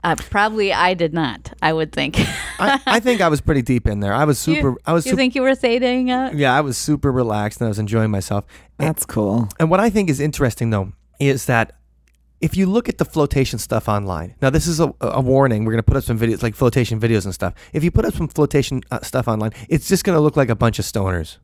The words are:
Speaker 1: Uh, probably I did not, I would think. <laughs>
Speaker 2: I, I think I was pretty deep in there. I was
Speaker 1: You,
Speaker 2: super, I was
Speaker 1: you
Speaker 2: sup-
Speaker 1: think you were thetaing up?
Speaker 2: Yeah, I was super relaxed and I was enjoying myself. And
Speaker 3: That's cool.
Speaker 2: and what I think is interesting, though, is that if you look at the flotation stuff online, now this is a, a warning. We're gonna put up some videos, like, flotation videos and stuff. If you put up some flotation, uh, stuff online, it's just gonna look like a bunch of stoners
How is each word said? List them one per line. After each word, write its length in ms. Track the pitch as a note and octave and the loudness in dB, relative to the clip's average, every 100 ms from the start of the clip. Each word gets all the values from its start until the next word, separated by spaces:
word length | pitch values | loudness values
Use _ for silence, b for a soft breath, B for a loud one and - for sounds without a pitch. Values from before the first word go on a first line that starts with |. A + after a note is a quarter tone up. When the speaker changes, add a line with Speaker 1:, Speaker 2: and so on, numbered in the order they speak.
Speaker 1:
Uh, 100 | E3+ D#3 - | -2 -2 -2
probably 420 | G3+ G#3+ A3 G3 | 0 0 2 0
I 220 | C3+ F3+ | 2 2
did 180 | F#3 E3 | 2 -2
not, 400 | E3 D3 G2+ - - | 0 -2 -4 -12 -4
I 120 | D#3+ | -2
would 180 | D#3+ D#3 | 0 -4
think. 220 | - C#3+ - | -2 -2 0
<laughs> 420 | - - - - | 0 -2 -10 -2
Speaker 2:
I, 200 | G3 C4+ - | 0 0 2
I 140 | A3 | 2
think 200 | A#3+ A#3 | 2 2
I 80 | F3 | 2
was 120 | D3 | 2
pretty 220 | - C#3+ | 2 0
deep 240 | A#2+ B2 - | 2 0 0
in 100 | G#2 | -2
there. 140 | G2+ | -2
I 100 | A2 | 0
was 220 | D3+ C#3+ - | 2 2 0
Speaker 1:
You, 80 | D4+ | 2
Speaker 2:
super, 200 | C#3+ B2 - | 0 -2 0
I 60 | |
was 120 | E3+ | 0
Speaker 1:
you 60 | B3+ | 0
Speaker 2:
sup- 80 | B3 | 0
Speaker 1:
think 160 | B3+ | 0
you 80 | C4+ | 2
were 80 | C4 | 0
thetaing 580 | C4 B3 A#3+ B3 B3+ B3+ | 2 0 0 0 0 0
up? 240 | B3+ B3+ D3 | 0 -2 0
Speaker 2:
Yeah, 180 | C3+ | 2
I 60 | C3 | 2
was 180 | D3 A#2+ | 0 -4
super 320 | - D3 C#3+ | -2 0 2
relaxed 500 | B2+ A#2+ G#2 G#2 - | 0 0 0 -2 -2
and 60 | A#2 | -4
I 20 | |
was 120 | G2+ | -2
enjoying 300 | G#2+ A2+ A2 | -2 0 0
myself. 340 | G2+ F#2 G2+ - B B - | -2 -2 -4 -6 B B -4
And 100 | D3+ | -2
Speaker 3:
That's 160 | D#3 | -2
cool. 440 | - - G#2 A2 G#2+ - | -4 -2 0 0 -2 0
Speaker 2:
and 120 | D#3+ | 2
what 100 | F#3 | 4
I 100 | A3+ | 4
think 180 | G#3 F#3 | 2 0
is 120 | C3+ | 0
interesting, 500 | D3 - C3+ - A#2 | -2 0 -2 0 -2
though, 220 | G#2+ F#2+ - _ _ | 0 -2 -10 _ _
is 280 | C#3 C3+ - | 0 0 0
that 260 | A#2+ A2 - _ _ _ _ _ _ | 0 0 -6 _ _ _ _ _ _
if 160 | D#3+ F#3 | -2 0
you 100 | F#3+ | 2
look 220 | G#3+ A#3+ | 2 -2
at 100 | - | -4
the 60 | |
flotation 540 | D3 D#3+ C#3+ C#3 C3 A2 | -2 0 0 2 0 -2
stuff 300 | - A#2 - | -4 -2 0
online, 480 | G#2 G2 E2+ F2 - | -2 -2 -8 -8 -2
now 100 | C3+ | 0
this 180 | D3+ D#3 | 2 0
is 100 | D#3 | 0
a, 160 | E3 - | 0 -2
a 200 | - - | -4 -2
warning. 440 | B2+ C3+ C3+ A2 | 2 4 4 2
We're 80 | A2 | 0
gonna 100 | A2+ | 2
put 140 | - C#3 | 2 2
up 80 | |
some 120 | - A2+ | 0 0
videos, 220 | A#2 G#2 | 0 0
like, 100 | A#2 | -4
flotation 460 | G2+ B2+ C3 A#2 A2 | 0 0 2 0 0
videos 240 | A2+ A2 | 0 0
and 100 | F#2+ | -2
stuff. 180 | F#2 F#2 B B | -4 -6 B B
If 100 | E3 | -2
you 80 | E3+ | 0
put 140 | A3 | 2
up 100 | A3+ | 0
some 140 | - D#3+ | -2 -6
flotation, 540 | - D3 D3 B2+ C3 - | 0 2 2 0 -4 -6
uh, 80 | A#2+ | -10
stuff 260 | - B2+ A#2+ | -4 -4 -2
online, 240 | A2 G#2+ B A#2 | -2 -4 B -2
it's 200 | - - | -2 0
just 160 | F#3+ | -2
gonna 160 | - E3 | 0 2
look 160 | D3+ D3+ | 2 2
like 120 | C3 | 0
a 60 | |
bunch 240 | A2 A#2 - | 2 0 0
of 60 | |
stoners 540 | G#2 G#2+ F#2+ F2+ D#2 - | -6 -4 -2 -2 -6 -12